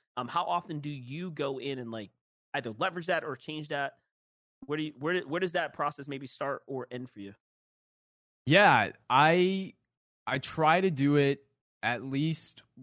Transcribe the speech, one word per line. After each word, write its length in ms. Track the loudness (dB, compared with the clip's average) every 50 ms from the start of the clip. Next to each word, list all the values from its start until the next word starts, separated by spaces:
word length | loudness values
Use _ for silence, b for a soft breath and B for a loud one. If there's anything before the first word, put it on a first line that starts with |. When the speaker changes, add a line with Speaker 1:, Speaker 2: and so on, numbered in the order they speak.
| _ _ _
Speaker 1:
Um, 140 | -8 -6 -4
how 160 | -2 -2 0
often 340 | 0 0 -2 -2 -4 -8 -8
do 100 | -6 -8
you 400 | -8 -10 -10 -10 -10 -8 -8 -8
go 280 | -6 -4 -2 -2 -4 -4
in 180 | -4 -6 -6 -6
and, 140 | -6 -8
like, 200 | -8 -8 -10 -12 _ _ _ _ _ _ _ _ -6
either 200 | -6 -4 -4 -4 -2
leverage 300 | -2 -2 -2 -4 -2 -2
that 180 | -2 -2 -2
or 100 | -4 -8
change 320 | -8 -10 -10 -10 -10 -8 -6
that? 280 | -4 -4 -4 -4 -6 _ _ _ _ _ _ _ _ _ _ _ _ _ -10
Where 120 | -6 -4 -4
do 60 | -4
you, 100 | -4 -6 -6
where, 220 | -2 -2 0 -2 -2
where 180 | -2 -4 -2
does 100 | -2 -2
that 220 | -2 -2 -4 -4 -4
process 340 | -4 -4 -4 -4 -6 -8 -10
maybe 180 | -10 -10 -10
start 380 | -12 -10 -6 -6 -4 -6 -6 -8 -8
or 200 | -8 -8 -8 -8
end 200 | -10 -10 -10 -12
for 100 | -14 -14
you? 140 | -14 -14 -16 _ _ _ _ _ _ _ _ _ _ _ _ _ _ _ _ _ _ _ _ _ _
Speaker 2:
Yeah, 460 | 4 6 8 8 8 8 6 4 2 -2 _ _ 2
I, 640 | 4 6 6 6 6 4 4 2 0 -2 -6 -8 -12 _ _ _ _ _ _ _ _ _ _
I 120 | -4 -4 -4
try 420 | -4 -6 -2 2 4 4 6 6
to 100 | 4 2
do 280 | 2 2 2 4 6 6
it 260 | 4 4 2 0 _ _ _ _ _ _ _ _ -4
at 160 | -2 -2 -4
least 640 | -4 -4 -2 -2 0 0 -2 -2 -4 -8 -10 -14 -20 _ _ -20